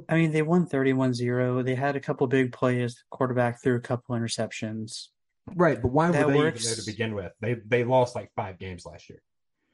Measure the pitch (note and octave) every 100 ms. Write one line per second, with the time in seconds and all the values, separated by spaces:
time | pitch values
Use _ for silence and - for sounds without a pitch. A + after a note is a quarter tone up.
0 | - D#3+ E3 D#3 D3+ F3 E3 C#3 C3+ C3
1 | C3 A#2+ B2 B2+ B2+ B2+ B2+ B2+ C#3 C#3
2 | - C#3+ C3+ C3+ B2+ - B2+ B2 A#2+ A#2+
3 | _ - B2+ A#2+ A#2+ A#2 C3+ A#2+ - B2
4 | - A#2+ A#2 - A2 - A2 A2 A2 -
5 | - _ _ _ - F3+ F3 A#2+ B2 C3+
6 | E3+ D#3+ D3+ C#3+ D3+ A2 A2+ A2+ A2 G#2
7 | A2+ G#2 E2+ - A#2 A#2 G#2 B2 A#2+ B2+
8 | B2 A2+ G2+ - G2+ F#2 F#2+ F2+ E2+ D#2+
9 | - - _ _ _ _ _